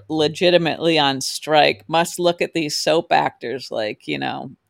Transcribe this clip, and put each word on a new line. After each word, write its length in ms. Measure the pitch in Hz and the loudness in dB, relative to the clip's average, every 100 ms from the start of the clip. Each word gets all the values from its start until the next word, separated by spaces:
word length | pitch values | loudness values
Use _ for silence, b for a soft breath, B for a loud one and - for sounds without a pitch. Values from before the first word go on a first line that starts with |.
| - | -6
legitimately 920 | 156 151 156 175 180 160 - 170 156 | -2 0 2 4 4 2 0 0 2
on 220 | 139 135 | 2 0
strike 640 | - - - 151 143 - - | -6 -8 0 4 4 2 -2
must 300 | 165 170 - | -2 -2 0
look 240 | 175 170 | 0 0
at 100 | 175 | -2
these 220 | 165 151 - | -4 -4 -2
soap 360 | - 160 165 | 0 0 2
actors 580 | 151 147 - 117 127 - | 2 0 -4 -10 -10 -8
like, 380 | 113 107 135 - | -6 -6 -8 -8
you 100 | 143 | -6
know, 320 | 135 131 135 - | -6 -8 -12 -18